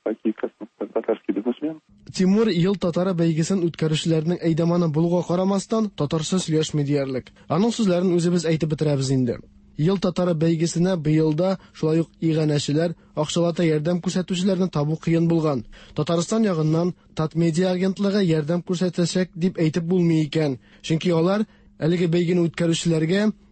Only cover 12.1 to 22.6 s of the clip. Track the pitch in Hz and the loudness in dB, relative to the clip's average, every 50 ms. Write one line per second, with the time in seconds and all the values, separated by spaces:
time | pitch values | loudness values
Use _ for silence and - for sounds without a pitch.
12.1 | - _ - 160 156 160 156 156 147 147 - - 143 151 165 175 165 - - - | -6 _ -2 0 0 2 2 2 0 0 0 0 0 0 0 0 -2 -6 -16 -12
13.1 | - - 151 147 - 175 170 170 170 165 180 160 156 151 151 165 180 180 165 190 | -4 -4 -4 -2 0 0 0 0 0 0 0 2 2 0 0 0 -2 -2 -2 -2
14.1 | 170 185 180 - 196 175 180 202 190 175 190 180 - 156 147 147 156 160 - - | -2 -2 -2 -2 -4 -2 0 0 2 2 0 -2 0 -2 -2 -2 -2 -4 -2 0
15.1 | 165 165 165 165 165 165 156 156 143 127 110 - - - - - - - 151 - | 2 2 2 2 2 2 2 0 0 -2 -4 -8 -18 -20 -20 -12 -6 -6 -2 0
16.1 | 170 170 170 - 220 226 226 208 185 156 156 156 156 165 170 180 170 - _ _ | 0 0 0 0 0 0 2 2 2 0 0 2 2 2 0 -2 -4 -6 _ _
17.1 | - - 156 156 - 160 170 165 160 160 185 185 185 180 185 190 190 - 202 202 | -6 -4 -4 -2 0 0 0 2 2 2 0 0 0 0 0 -2 -2 0 -2 0
18.1 | 190 214 202 175 160 156 151 143 175 175 165 - 185 170 185 180 165 - 175 165 | 2 2 2 2 2 0 0 0 -2 -2 -2 -2 -2 -2 0 -2 0 0 -2 0
19.1 | - 185 185 180 - 175 160 185 - - 165 160 143 175 165 165 180 185 175 170 | 0 -2 -2 -2 -4 -2 -2 -2 0 2 0 0 0 0 -2 0 2 2 4 4
20.1 | 165 160 156 147 - 160 156 147 135 120 - - - - - - 160 160 - 185 | 4 2 0 0 0 0 0 0 -2 -4 -8 -20 -20 -18 -4 -2 -2 0 0 0
21.1 | 170 165 165 180 196 214 220 - - - - - - _ - 156 175 175 185 175 | 2 2 2 2 0 0 -2 -6 -10 -20 -20 -20 -12 _ -2 0 0 2 0 0
22.1 | 160 175 175 160 170 175 170 170 - - | 2 0 2 2 2 0 0 0 -2 -2